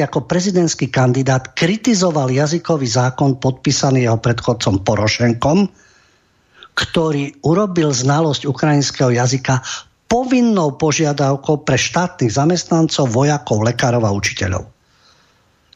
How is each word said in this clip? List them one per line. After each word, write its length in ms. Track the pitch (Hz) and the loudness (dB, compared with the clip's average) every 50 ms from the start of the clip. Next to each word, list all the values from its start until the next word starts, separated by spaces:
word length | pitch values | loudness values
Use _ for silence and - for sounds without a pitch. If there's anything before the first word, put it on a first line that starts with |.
| 147 | -2
ako 160 | - - 147 120 | 0 -2 -4 -2
prezidentský 640 | - 165 180 180 202 175 180 175 156 - - 143 | -2 -2 0 0 0 2 2 2 0 0 -2 -4
kandidát 640 | 131 - 135 131 127 123 135 131 135 131 127 - - | -2 0 2 2 2 2 2 2 0 0 0 -2 -6
kritizoval 800 | - - - 165 208 214 - 254 226 180 185 180 156 151 131 123 | -4 -2 0 0 0 0 0 0 2 2 2 2 2 0 0 0
jazykový 560 | 120 135 151 143 170 170 - - 165 147 135 | 0 0 0 0 -2 -2 -2 -2 -2 0 -2
zákon 480 | 117 110 123 123 127 127 - 143 139 131 - - | -2 0 0 0 0 0 0 0 0 0 0 -2
podpísaný 640 | 131 127 - - 143 127 - - 143 131 131 123 | -2 -2 -2 -2 -2 0 0 2 2 2 2 2
jeho 160 | 117 113 113 - | 2 0 0 0
predchodcom 640 | 117 117 113 - - 117 107 - 117 98 98 95 | 0 -2 0 -2 -2 -2 -2 0 0 0 0 0
Porošenkom, 800 | - 110 98 107 107 - - 120 120 113 117 - 135 156 196 202 185 - _ _ _ _ _ _ _ _ _ _ _ _ _ _ _ _ - - - _ - | 0 0 0 0 0 0 0 0 0 0 0 0 2 2 2 2 0 -4 _ _ _ _ _ _ _ _ _ _ _ _ _ _ _ _ -20 -20 -8 _ -6
ktorý 560 | - - - 175 160 160 147 143 143 143 - - - | -4 -2 -2 -2 0 0 0 -2 -4 -6 -8 -4 0
urobil 480 | 143 170 196 214 196 175 175 156 151 | 2 2 2 2 0 0 0 0 0
znalosť 560 | 135 120 127 135 143 156 165 151 135 - - | 0 0 0 0 2 2 2 0 -2 -2 -4
ukrajinského 640 | 143 131 - - 156 147 143 135 - - - 139 123 | -6 -4 -2 0 2 2 2 0 -2 -2 0 0 2
jazyka 480 | 120 120 123 120 131 131 - - - 127 - - - - - _ _ _ _ | 2 2 0 0 0 -2 0 -2 -2 -2 -2 -6 -12 -12 -14 _ _ _ _
povinnou 720 | - 233 240 262 247 262 247 240 233 214 190 160 147 131 - | -2 0 0 0 2 2 2 2 2 2 2 0 0 -2 0
požiadavkou 880 | 160 156 147 - 160 147 143 143 143 135 139 135 - - 156 147 - | 0 0 2 0 0 0 0 0 0 0 0 0 0 -2 -2 0 0
pre 80 | - 135 | 0 0
štátnych 560 | 127 - - - 165 180 175 - - 131 113 | 0 0 0 -2 -2 -2 -2 -2 -2 -2 0
zamestnancov, 800 | 101 139 143 160 180 165 - - 170 165 165 156 - - 143 123 | 0 0 2 2 0 0 0 0 0 2 2 2 0 0 0 0
vojakov, 480 | 107 123 143 147 147 139 - - 117 104 | 2 2 2 2 0 -2 -2 -2 -2 0
lekárov 480 | 107 117 123 - 143 123 120 120 113 | 0 0 0 0 0 0 0 0 0
a 80 | 104 101 | 0 -2
učiteľov. 480 | 98 - - - - 98 95 90 - - - - _ _ _ _ _ _ _ _ _ _ _ _ _ _ _ _ _ _ _ _ | -2 -4 -4 -4 -4 -4 -4 -4 -6 -8 -12 -20 _ _ _ _ _ _ _ _ _ _ _ _ _ _ _ _ _ _ _ _